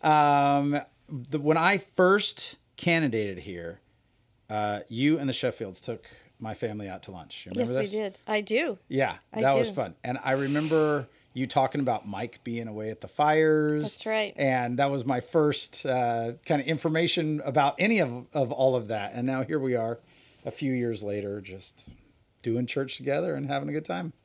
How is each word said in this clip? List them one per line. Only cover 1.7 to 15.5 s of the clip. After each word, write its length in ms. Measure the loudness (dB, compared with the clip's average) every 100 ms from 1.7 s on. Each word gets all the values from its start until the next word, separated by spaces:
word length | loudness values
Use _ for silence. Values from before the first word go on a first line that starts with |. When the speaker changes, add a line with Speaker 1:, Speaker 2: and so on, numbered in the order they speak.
| 2
Speaker 1:
first 800 | 0 4 6 6 2 -4 -8 -12 _ -4
candidated 640 | 2 2 2 0 -2 -6
here, 400 | -10 -10 -10 -12 _ _ _ _ _ _ _
uh, 320 | -2 -2 -2 -6
you 280 | 0 2 2
and 120 | 0
the 40 |
Sheffields 460 | -2 -2 -4 -10 -10
took 260 | -10 -10 -12 -20 _ _
my 140 | -12 -6
family 340 | -6 -6 -10
out 140 | -12
to 80 | -14
lunch. 340 | -16 -16 -18 -10
You 60 | -4
remember 160 | -2
Speaker 2:
Yes, 60 | -2
we 40 |
Speaker 1:
this? 80 | -2
Speaker 2:
did. 280 | -4 -6 -8 -4
I 140 | -2
do. 380 | 0 0 0 -4 _
Speaker 1:
Yeah, 260 | 0 0 -2 _
Speaker 2:
I 80 | 0
Speaker 1:
that 140 | 4 4
was 120 | 2
Speaker 2:
do. 60 | -2
Speaker 1:
fun. 200 | -6 -6
And 160 | -6 -4 0
I 60 |
remember 760 | 0 2 0 2 4 4 2 -2 _ _
you 140 | -6 -2
talking 320 | 2 2 2
about 260 | 0 -2 -4
Mike 360 | -8 -8 -10
being 240 | -8 -6 -6
away 220 | -6 -8
at 100 | -8
the 80 | -12
fires. 760 | 0 4 6 6 6 4 0
Speaker 2:
That's 220 | -2 -6 -2
right. 280 | -2 -2 0
Speaker 1:
And 420 | 2 2 0 2
that 120 | 2
was 140 | 2 0
my 160 | -2
first, 640 | 2 2 4